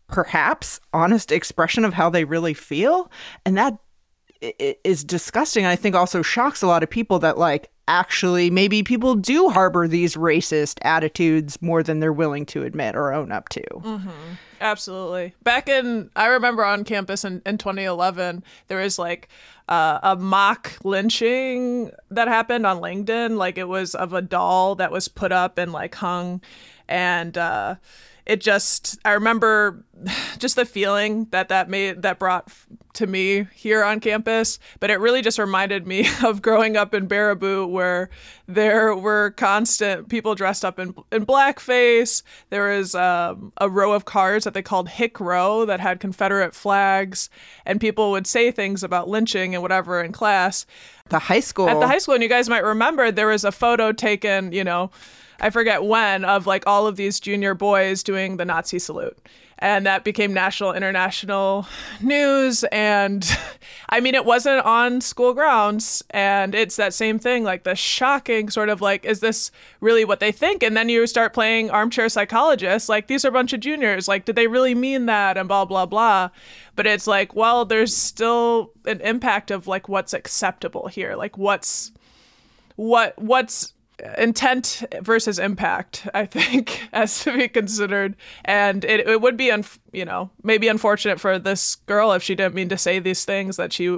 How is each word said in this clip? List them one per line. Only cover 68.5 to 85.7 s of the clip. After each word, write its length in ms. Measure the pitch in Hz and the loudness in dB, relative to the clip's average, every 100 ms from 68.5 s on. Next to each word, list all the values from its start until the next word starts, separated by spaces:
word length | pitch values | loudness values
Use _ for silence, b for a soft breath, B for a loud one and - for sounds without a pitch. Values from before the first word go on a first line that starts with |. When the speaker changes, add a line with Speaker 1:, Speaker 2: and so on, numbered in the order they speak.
| 220 214 | -2 0
Speaker 2:
of, 140 | 202 | 0
like, 240 | 202 196 - | 0 0 -2
is 160 | 208 | -2
this 280 | 220 214 - b b b | 0 -2 -4 b b b
really 240 | 214 226 | 4 4
what 160 | 214 196 | 4 2
they 140 | 214 | 0
think? 280 | 208 330 403 | 2 0 2
And 140 | 226 220 | 0 2
then 140 | 233 | 2
you 180 | 233 233 | 2 2
start 240 | 233 220 | 2 0
playing 380 | 240 220 226 220 | 2 0 0 0
armchair 400 | 208 226 247 226 | 0 0 0 0
psychologist. 800 | 220 202 226 311 269 180 214 220 | 0 0 2 4 2 2 0 0
Like, 180 | 214 214 | -2 0
these 160 | 269 | 0
are 60 | 269 | 2
a 20 | |
bunch 220 | 247 254 | 2 0
of 80 | 254 | -2
juniors. 480 | 247 302 226 190 185 | -4 -2 0 0 0
Like, 160 | 196 208 | -2 0
did 100 | 226 | 2
they 120 | 226 | 2
really 280 | 247 254 240 | 4 4 2
mean 300 | 262 269 233 | 0 0 0
that? 320 | 208 196 190 | 2 2 0
And 100 | 190 | 0
blah, 160 | 196 | 0
blah, 220 | 185 190 180 | 2 0 0
blah. 460 | 208 226 190 180 - B B B - | 2 4 4 2 -6 B B B -2
But 100 | 208 | 0
it's 220 | 202 214 | 0 2
like, 260 | 196 190 | 0 0
well, 300 | 208 220 240 | 2 2 4
there's 320 | 220 220 226 - | 2 2 2 0
still 800 | - - 226 240 233 233 220 _ - | -2 -2 0 2 2 0 -2 _ -6
an 140 | 202 | -4
impact 520 | 196 233 247 208 - | -2 -2 0 -2 -2
of, 160 | 196 185 | -8 -4
like, 200 | 190 - | -6 -4
what's 260 | 196 190 | -6 -4
acceptable 720 | - - - 190 185 - - - | -6 -4 -4 -4 -4 -8 -8 -10
here. 280 | 190 190 202 | -8 -8 -8
Like, 220 | 208 196 | -8 -4
what's, 560 | 202 202 - - - _ b b b b b b b b | 0 0 0 -4 -6 _ b b b b b b b b
what, 420 | 220 233 220 - | 2 2 2 -2
what's 560 | 214 254 233 - - _ _ - - - | 0 2 2 -2 -4 _ _ -18 -10 -2
intent 640 | 226 226 262 254 - - - - | 0 2 0 0 -4 -8 -10 -8
versus 380 | 190 226 220 180 | 0 0 0 -2
impact, 680 | 196 190 180 | -4 -2 -2